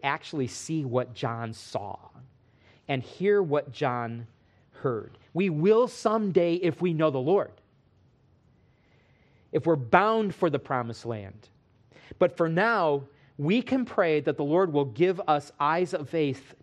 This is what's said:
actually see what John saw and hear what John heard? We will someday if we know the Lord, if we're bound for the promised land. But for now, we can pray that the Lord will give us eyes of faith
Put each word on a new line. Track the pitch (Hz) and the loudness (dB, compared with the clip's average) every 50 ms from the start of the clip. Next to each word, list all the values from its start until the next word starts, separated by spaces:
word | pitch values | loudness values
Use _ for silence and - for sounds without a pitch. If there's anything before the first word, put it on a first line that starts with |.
| - | -4
actually | 139 143 160 - - - 151 131 | -4 -4 -4 -6 -8 -6 -4 -4
see | 117 - - - - 160 160 147 | -6 -6 -10 -10 -6 -6 -4 -4
what | 131 117 127 123 120 117 | -2 -2 -2 -2 -4 -6
John | - - 120 117 113 117 113 | -6 -6 -6 -4 -6 -8 -10
saw | 113 - - - - 113 101 101 - - - - - 123 127 131 _ _ _ _ _ _ _ _ _ _ _ - | -10 -12 -12 -10 -8 -8 -8 -10 -14 -14 -16 -20 -20 -20 -20 -20 _ _ _ _ _ _ _ _ _ _ _ -6
and | 139 131 | -6 -6
hear | 120 - - - 180 202 208 202 | -6 -8 -8 -4 0 2 2 2
what | 190 156 143 151 139 - | 2 0 0 -2 -2 -4
John | 120 - 147 135 123 120 120 113 117 117 117 - _ _ _ _ _ _ _ _ _ | -6 -4 -4 -2 -2 -4 -6 -6 -8 -10 -12 -16 _ _ _ _ _ _ _ _ _
heard? | - - 139 120 107 - - - - _ _ - | -6 -4 -4 -4 -4 -6 -10 -16 -20 _ _ -4
We | 160 196 196 | -2 0 0
will | 160 147 160 196 214 226 254 240 | 0 2 4 4 6 4 4 2
someday | - - - 220 214 226 214 202 165 190 170 170 170 180 | 0 -2 -2 0 0 0 0 2 2 4 4 4 2 0
if | 190 170 151 - | 0 -2 -2 0
we | 170 180 165 | 0 -2 0
know | 156 160 156 | 2 2 2
the | 135 135 | 2 0
Lord, | 127 147 185 202 156 - - _ _ _ _ _ _ _ _ _ _ _ _ _ _ _ _ _ _ _ _ _ _ _ _ _ _ _ _ _ _ _ _ _ _ _ _ _ _ _ | 2 2 2 2 2 -2 -8 _ _ _ _ _ _ _ _ _ _ _ _ _ _ _ _ _ _ _ _ _ _ _ _ _ _ _ _ _ _ _ _ _ _ _ _ _ _ _
if | - 156 - | -4 -2 2
we're | 170 165 | 2 0
bound | 147 127 113 - 175 196 214 220 226 220 196 170 | 0 2 2 4 4 4 4 2 2 0 -2 -2
for | - - 170 | 0 0 0
the | 143 135 | 0 -2
promised | - - 139 127 120 113 113 - - | -4 -4 -4 -4 -4 -4 -8 -10 -10
land. | 117 117 107 101 98 - 107 - - _ _ _ _ _ _ _ _ - - - - - - | -10 -8 -8 -10 -14 -16 -20 -20 -20 _ _ _ _ _ _ _ _ -20 -20 -20 -10 -2 0
But | 185 175 175 - | 0 2 2 2
for | 170 160 | 0 0
now, | 165 170 202 233 233 208 175 156 147 143 139 - - _ _ _ _ | 2 2 2 2 2 2 2 2 2 0 -2 -6 -18 _ _ _ _
we | - 143 156 196 247 240 | -4 0 2 2 2 2
can | - 262 262 247 | 0 -2 -2 -2
pray | - - - 190 170 156 151 | -2 0 2 2 4 2 2
that | 139 160 143 - | 0 0 -2 -2
the | 156 | 0
Lord | 143 156 175 190 180 | 2 2 2 2 2
will | 147 143 143 | 2 0 0
give | 135 110 107 170 185 190 175 202 - | 0 0 2 2 2 2 0 0 0
us | 151 147 143 - - - | 0 0 0 -6 -6 -2
eyes | 143 147 160 175 185 175 190 | 0 0 2 0 0 -2 -2
of | 165 143 131 | -6 -6 -4
faith | - 165 156 143 127 - - - - - | -2 0 0 0 -2 -4 -10 -18 -20 -20